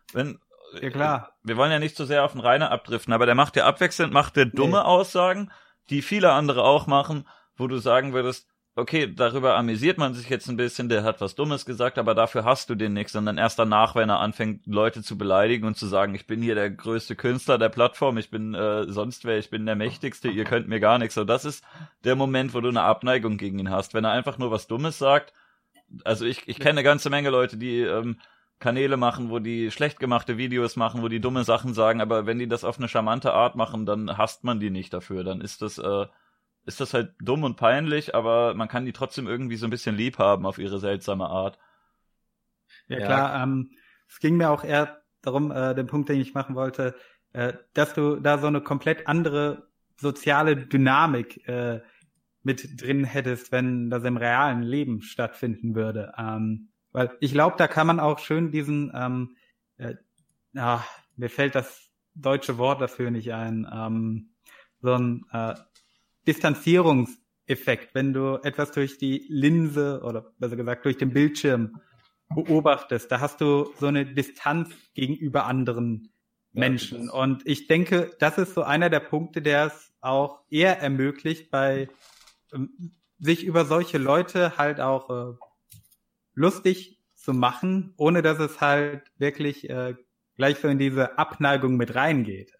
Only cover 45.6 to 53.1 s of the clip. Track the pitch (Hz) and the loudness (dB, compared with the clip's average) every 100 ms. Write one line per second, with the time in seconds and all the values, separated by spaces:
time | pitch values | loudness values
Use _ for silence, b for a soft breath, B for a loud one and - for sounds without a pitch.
45.6 | 131 131 123 147 143 139 131 139 131 127 | -2 -2 -2 -2 0 0 -2 -4 -6 -4
46.6 | 131 131 127 - B B _ 123 123 - | -4 -4 -6 -6 B B _ -6 -6 -6
47.6 | _ 147 151 160 147 143 143 143 147 147 | _ 0 0 2 0 2 2 2 2 -2
48.6 | 147 139 156 160 - 170 160 147 147 - | -2 -2 -2 -2 0 0 2 0 -2 -4
49.6 | _ _ _ - 143 135 147 143 156 139 | _ _ _ -6 -6 -2 2 4 4 2
50.6 | 127 135 131 139 160 123 113 - - 123 | 2 2 4 4 4 2 -4 -12 -8 -4
51.6 | 120 117 b b b _ _ _ 131 127 | -4 -6 b b b _ _ _ -4 -4
52.6 | 147 131 127 139 131 | -6 -10 -2 0 0